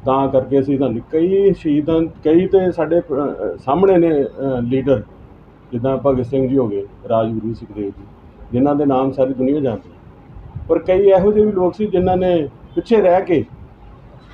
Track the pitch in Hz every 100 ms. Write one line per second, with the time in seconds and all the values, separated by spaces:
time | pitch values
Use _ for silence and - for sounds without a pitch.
0 | 131 135 135 131 117 139 139 135 131 113
1 | - 160 180 196 196 180 156 147 147 165
2 | 165 - 151 170 185 190 180 165 156 170
3 | 170 139 135 - 98 - 135 156 196 180
4 | 170 147 117 101 135 123 120 135 131 120
5 | - - - - - - - 123 131 127
6 | 135 127 117 135 131 139 113 101 98 -
7 | 107 113 113 110 110 113 113 104 98 -
8 | - - - - - 120 143 147 143 131
9 | 135 131 131 127 131 151 135 104 - -
10 | - - - - - - - 165 - 185
11 | 196 185 202 208 214 190 180 185 208 180
12 | 185 180 180 175 139 - - 170 - 220
13 | 185 180 190 151 - - - - - -
14 | - - -